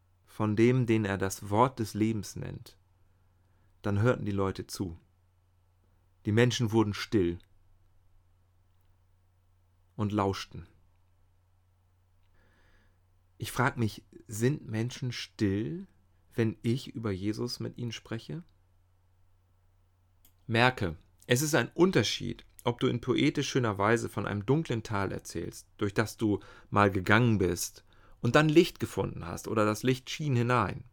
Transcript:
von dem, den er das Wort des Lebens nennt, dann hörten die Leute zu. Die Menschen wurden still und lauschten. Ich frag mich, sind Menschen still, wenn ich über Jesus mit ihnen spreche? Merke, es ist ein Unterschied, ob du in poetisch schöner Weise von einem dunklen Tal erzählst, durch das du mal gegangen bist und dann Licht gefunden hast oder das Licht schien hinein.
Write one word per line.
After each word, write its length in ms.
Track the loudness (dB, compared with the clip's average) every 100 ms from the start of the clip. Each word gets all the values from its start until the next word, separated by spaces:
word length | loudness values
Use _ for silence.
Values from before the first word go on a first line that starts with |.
| _ _ _
von 320 | -4 -2 4
dem, 280 | 4 4 2
den 200 | 2 0
er 120 | -2
das 320 | -2 -4 -2
Wort 300 | 2 2 0
des 140 | -6
Lebens 420 | 0 0 -2 -8 -12
nennt, 420 | -12 -12 -16 -20 _ _ _ _ _ _ _ _ _ _
dann 200 | -4 2
hörten 240 | 2 0 -2
die 60 |
Leute 360 | -2 -2 -4 -10
zu. 320 | -8 -8 -8 _ _ _ _ _ _ _ _ _ _ _ _ 0
Die 80 |
Menschen 380 | 4 4 2 2
wurden 220 | 2 2
still 440 | -2 -2 0 2 -2 -12 _ _ _ _ _ _ _ _ _ _ _ _ _ _ _ _ _ _ _ _ _ _ _ _ -6
und 160 | -2
lauschten. 560 | 0 0 -2 -8 -14 -18 _ _ _ _ _ _ _ _ _ _ _ _ _ _ _ _ _ _ _ _ _ _ _ _ _ _ -12
Ich 140 | -6
frag 260 | -2 -2 0
mich, 260 | -2 -4 -16 -20 -14
sind 400 | -2 0 0 -4
Menschen 440 | -6 -6 -6 -8
still, 760 | -8 -12 -2 0 0 -4 -8 -12 _ _ _ _
wenn 240 | -2 -2 -2
ich 320 | -4 -4 -6 -8
über 160 | -6
Jesus 480 | -4 -4 -4 -6 -8
mit 180 | -10 -8
ihnen 140 | -10
spreche? 520 | -10 -10 -12 -10 -12 -14 _ _ _ _ _ _ _ _ _ _ _ _ _ _ _ _ _ _ _ -2
Merke, 500 | 2 2 2 -4 -6 -16 _ 0
es 140 | 2
ist 140 | 4 0
ein 140 | 0
Unterschied, 760 | 2 4 4 2 -2 -8 -10 -16 -6 -4
ob 140 | 0
du 80 | -2
in 120 | -2
poetisch 500 | 0 2 2 0 -2
schöner 280 | 0 0 2
Weise 320 | 2 2 0
von 160 | -6 -4
einem 200 | -4 0
dunklen 380 | 0 0 -6
Tal 280 | -4 -4 -2
erzählst, 560 | -4 -8 -10 -8 -12 -20 -4
durch 160 | -2
das 240 | 0 -2 -2
du 220 | 0 0 -4 -20 -2
mal 220 | 4 4
gegangen 460 | 4 4 4 6 4
bist 480 | 2 0 -6 -10 -20 -20 -20 -4
und 140 | 2 4
dann 140 | 6
Licht 300 | 6 6 0
gefunden 460 | -6 -4 -4 -6 -10
hast 220 | -10 -2
oder 180 | 2 2
das 180 | 2
Licht 260 | 0 -2 -4
schien 260 | -6 0 0
hinein. 480 | 2 2 0 -4 -14